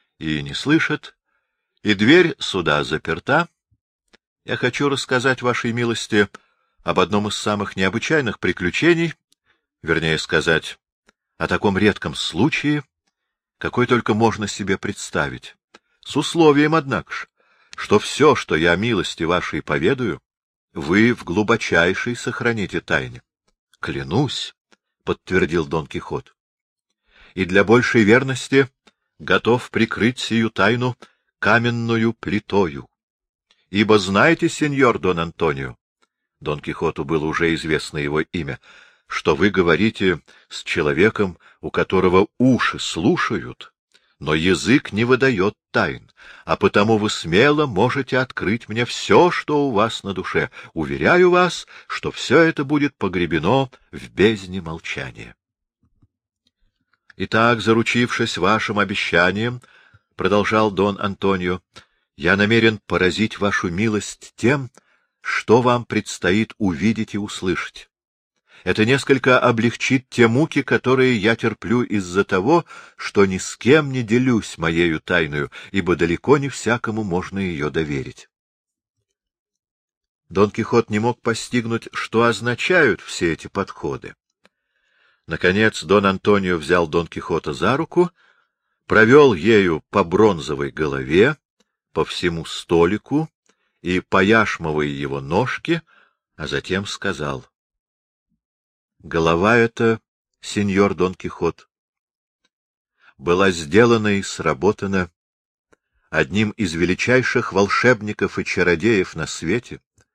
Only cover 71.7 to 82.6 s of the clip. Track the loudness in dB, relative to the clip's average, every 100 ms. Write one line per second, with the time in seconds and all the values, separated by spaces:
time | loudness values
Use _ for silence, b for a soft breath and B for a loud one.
71.7 | -2 0 -4 -2 -2 0 0 2 0 0
72.7 | B B B -4 2 2 0 -8 -4 2
73.7 | 4 2 -6 0 2 2 0 -2 -4 -2
74.7 | 0 0 -2 -2 0 0 -4 -8 B B
75.7 | -4 0 0 0 0 2 2 0 -6 -4
76.7 | -4 -4 -6 -4 -4 -4 -6 -6 -4 -4
77.7 | -4 -4 -6 -8 -16 -20 _ _ _ _
78.7 | _ _ _ _ _ _ _ _ _ _
79.7 | _ _ _ _ _ _ 0 0 0 0
80.7 | 0 0 -2 -2 -2 -4 -4 -4 -4 -2
81.7 | -6 -6 -10 -4 2 2 0 -4 -4